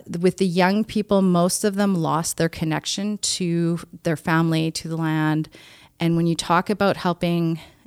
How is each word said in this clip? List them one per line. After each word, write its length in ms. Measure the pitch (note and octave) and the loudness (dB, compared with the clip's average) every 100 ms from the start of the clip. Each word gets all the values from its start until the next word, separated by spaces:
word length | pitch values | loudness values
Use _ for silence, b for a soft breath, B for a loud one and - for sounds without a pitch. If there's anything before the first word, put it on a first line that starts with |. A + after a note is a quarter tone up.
| - | -6
th-, 140 | E3+ | -2
with 180 | F3+ - | 0 2
the 100 | G3 | 0
young 360 | E3+ F#3 G3+ | 2 2 2
people, 380 | A3 A3 G#3 G3 | 0 -2 2 2
most 420 | F#3+ F3 F3 - | 4 4 2 0
of 120 | G#3+ G3 | -2 0
them 200 | G3+ F#3 | 0 0
lost 420 | D#3 D3 E3+ - | 0 0 -2 -2
their 120 | E3 | -2
connection 680 | - D#3+ D3+ - - G#3 G#3 | -2 -4 -4 -4 -6 -4 -4
to 600 | - - F3+ E3+ E3+ E3+ - - | -4 -4 -2 0 0 -2 -6 -8
their 140 | E3+ D3+ | -4 -4
family, 520 | - E3 E3 D#3+ D#3+ | 0 2 2 0 -2
to 160 | D#3+ D#3+ | -4 -8
the 100 | D#3+ | -4
land. 520 | D#3+ D#3 D#3 D#3 D#3 B B B B - | -2 0 0 0 -2 B B B B -4
And 160 | E3 E3+ | 0 2
when 120 | E3+ | 2
you 80 | E3 | 0
talk 340 | - E3+ F#3 | 2 0 2
about 260 | G3+ G3+ - | 0 0 0
helping 640 | F#3 E3+ F3 E3+ E3 E3 B B | -2 -2 0 0 0 -2 B B